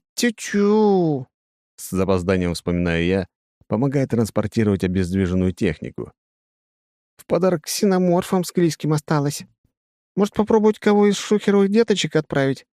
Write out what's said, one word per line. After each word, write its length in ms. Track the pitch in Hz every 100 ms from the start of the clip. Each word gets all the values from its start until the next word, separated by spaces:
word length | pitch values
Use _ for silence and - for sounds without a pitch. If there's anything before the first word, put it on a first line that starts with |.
| _
тю-тю», 1120 | - 240 220 - 202 202 214 208 190 165 139 131 _ _ _ _ -
с 140 | -
запозданием 640 | 92 95 95 87 92 87
вспоминаю 500 | 82 - 87 87 85
я, 220 | 87 95 92 _ _ _ -
помогая 400 | 107 139 139 131
транспортировать 760 | 117 107 - 104 - 104 98
обездвиженную 680 | 92 92 87 95 90 92 92
технику. 600 | 90 95 76 - - - _ _ _ _ _ _ _ _ _ _ _
«В 100 | -
подарок 380 | 170 185 175
ксеноморфам 800 | - - 208 185 180 175 - 190
склизким 480 | 170 - 170 - 151
осталось. 520 | 151 - 151 143 - - _ _ _ _ _ _ -
Может, 180 | 208
попробовать 440 | - 208 220 214 214
кого 280 | 208 208 208
из 100 | 196
шухеровых 540 | - 208 208 202 196
деточек 460 | 214 226 196 165 156
отправить, 500 | 151 139 135 131 -